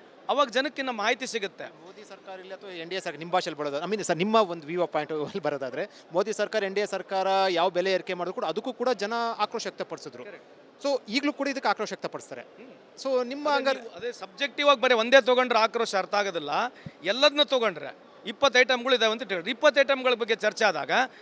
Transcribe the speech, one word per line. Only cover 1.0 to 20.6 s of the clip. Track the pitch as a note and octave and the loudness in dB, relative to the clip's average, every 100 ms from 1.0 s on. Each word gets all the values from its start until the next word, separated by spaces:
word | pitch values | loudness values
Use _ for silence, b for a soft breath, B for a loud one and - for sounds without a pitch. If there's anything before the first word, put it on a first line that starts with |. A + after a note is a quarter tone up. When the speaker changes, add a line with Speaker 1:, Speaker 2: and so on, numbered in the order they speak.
| G#3 B3+ B3+ | 0 0 -2
Speaker 1:
ಸಿಗುತ್ತೆ. | A3+ G3 - | -6 -6 -8
Speaker 2:
ಮೋದಿ | B2+ D3+ E3+ G3 G#3 | -16 -16 -20 -20 -20
ಸರ್ಕಾರ | F#3+ G3 F#3+ | -18 -16 -16
ಇಲ್ಲ | F#3 | -14
ಅಥವಾ | F#3 G#3 | -16 -12
ಎನ್ | F3 E3 | -12 -6
ಡಿ | F#3 | -4
ಎ | |
ಸರ್ಕಾರ, | F3+ D3 | -4 -6
ನಿಮ್ಮ | E3+ | 0
ಭಾಷೆಯಲ್ಲಿ | F3+ F3 D3 | 0 0 -4
ಬರೋದು, | D3 C#3 F3 | -4 -4 -2
I | |
mean | G#3+ F3+ | -2 0
ಸರ್, | D#3+ | 0
ನಿಮ್ಮ | G3+ | 4
ಒಂದು | A3 G3 E3+ D3 | 4 4 -2 -6
view | F3 | -2
of | D#3+ | -2
point | D#3 D3+ | -2 -2
ಅಲ್ಲಿ | D#3 C#3 G3 | -4 -4 -4
ಬರೋದಾದ್ರೆ | D3+ C#3+ C3 C3 G3+ B - | -4 -4 -4 -6 -8 B -4
ಮೋದಿ | D#3+ G#3 | -2 0
ಸರ್ಕಾರ, | G#3 G#3 A3 | -2 -2 -2
ಎನ್ | G3 | -2
ಡಿ | F#3+ | -2
ಎ | G3+ | -4
ಸರ್ಕಾರ | F#3+ - F#3+ F#3+ G3 F#3+ | -4 -4 -2 2 2 2
ಯಾವ | E3+ F3+ | 2 2
ಬೆಲೆ | F3 F#3 | 2 0
ಏರಿಕೆ | F#3 - | 0 -2
ಮಾಡಿದ್ರು | F3+ F3 | -6 -6
ಕೂಡ | F#3+ | -4
ಅದಕ್ಕೂ | F#3+ E3 C4 | -4 -4 -6
ಕೂಡ | A3+ A#3+ | -2 -2
ಜನ | G#3+ G3+ A#3 A#3 A3+ | -2 -2 -2 -4 -2
ಆಕ್ರೋಶ | G#3 A3+ | -4 -4
ವ್ಯಕ್ತಪಡಿಸಿದ್ರು. | G3 - F#3+ D#3+ D3+ B2 | -8 -8 -10 -10 -12 -14
Speaker 1:
Correct. | B2 E3+ - - - - C#4 | -16 -18 -20 -20 -20 -6 -2
Speaker 2:
So | C4+ - | -2 -2
ಈಗಲೂ | A#3+ C#4+ | -2 0
ಕೂಡ | D4 C#4 | -2 -4
ಇದಕ್ಕೆ | C4+ B3 | -2 -2
ಆಕ್ರೋಶ | G3+ G#3 | -2 -4
ವ್ಯಕ್ತಪಡಿಸ್ತಾರೆ. | F#3+ E3 C#3+ - B2+ | -6 -8 -10 -12 -14
Speaker 1:
ಹ್ಮ್. | - - B3+ - - - | -16 -20 -20 -20 -20 -8
Speaker 2:
So | C4+ B3+ A#3+ | 0 0 0
ನಿಮ್ಮ | C#4+ D4 | -2 0
Speaker 1:
ಅದೇ | C#4 | 2
Speaker 2:
ಹಂಗಾರೆ | C4+ C4 | 2 0
Speaker 1:
ನೀವು | A3+ | -4
ಅದೇ | F3 A#3 | -12 -10
ಸಬ್ಜೆಕ್ಟಿವ್ | - F#3+ - C#4 C4 C#4+ | -10 -12 -6 -4 2 4
ಆಗಿ | C4+ | 4
ಬರೀ | B3+ | 4
ಒಂದೇ | A#3+ A#3 C4+ | 4 6 6
ತೊಗೊಂಡ್ರೆ | A#3 B3 B3+ A3+ | 8 4 4 4
ಆಕ್ರೋಶ | A3 A3+ A3+ | 2 2 0
ಅರ್ಥ | G3 F#3 | -2 0
ಆಗೋದಿಲ್ಲ. | G3+ G3 E3 C#3+ D#3+ A#3+ B B B | 0 0 -2 -2 -2 -2 B B B
ಎಲ್ಲದನ್ನೂ | E3 A#3 D4 C#4+ | -4 2 4 4
ತೊಗೊಂಡ್ರೆ | D4 C4 A3 D#3+ C#3 - - - F#3+ | 2 0 0 -4 -10 -14 -20 -14 -12
ಇಪ್ಪತ್ತು | A3+ C#4 B3 | 0 2 4
ಐಟಮ್ಗಳು | B3+ B3+ A#3+ | 4 2 2
ಇದಾವೆ | B3 A3 | 2 2
ಅಂತ | A3+ | 0
ಇಟ್ಕೊಳ್ಳಿ. | A3+ F#3+ F3 | -2 -4 -4
ಇಪ್ಪತ್ತು | B3+ D4+ C#4+ | 2 4 6
ಐಟಮ್ಗಳ | C#4 C4+ B3 | 4 2 2
ಬಗ್ಗೆ | A#3 A3 | 0 0
ಚರ್ಚೆ | A3+ G#3+ G#3 | 0 0 2